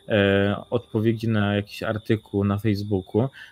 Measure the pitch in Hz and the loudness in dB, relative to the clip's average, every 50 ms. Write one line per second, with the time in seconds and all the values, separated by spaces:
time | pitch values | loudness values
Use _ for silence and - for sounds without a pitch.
0 | _ - 113 101 101 98 98 98 98 101 104 - - - - 117 - _ - 110 | _ 0 2 4 4 4 4 4 2 2 0 -2 -6 -4 -4 -4 -4 _ -4 0
1 | 107 113 113 110 - 113 113 107 101 101 101 101 101 - - - - 110 107 107 | 0 0 0 0 -2 -2 0 0 0 0 0 -2 -2 -4 -10 -10 -6 -6 -6 -6
2 | - - 113 104 _ - - 101 101 101 101 98 101 110 101 98 104 104 104 95 | -2 -2 -2 -2 _ -4 -2 -2 0 0 0 0 0 -2 -2 -2 -2 -4 -4 -4
3 | 92 - - 107 127 135 _ - - - | -4 -2 -2 0 0 0 _ -12 -20 -20